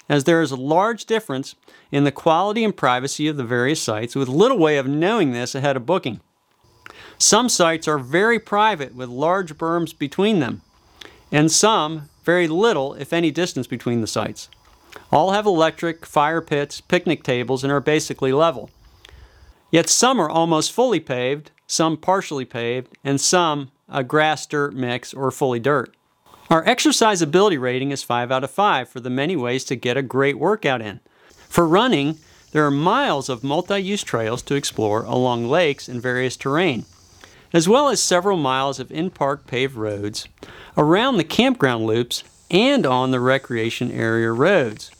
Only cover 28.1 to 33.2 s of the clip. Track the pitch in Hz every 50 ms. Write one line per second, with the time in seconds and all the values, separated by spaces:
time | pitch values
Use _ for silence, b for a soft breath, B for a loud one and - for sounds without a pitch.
28.1 | 120 120 123 120 131 131 139 131 - - 202 208 160 131 120 - - 127 117 127
29.1 | 123 135 139 175 190 147 120 120 127 131 - - 139 117 - 123 120 139 135 113
30.1 | - 135 139 143 139 - 147 185 220 214 - 143 131 120 110 104 95 - _ b
31.1 | b b b b b b b b - 170 175 156 170 202 240 262 196 143 139 151
32.1 | 156 - b b b b b b - 151 151 143 139 143 160 185 226 277 285 226
33.1 | 156 139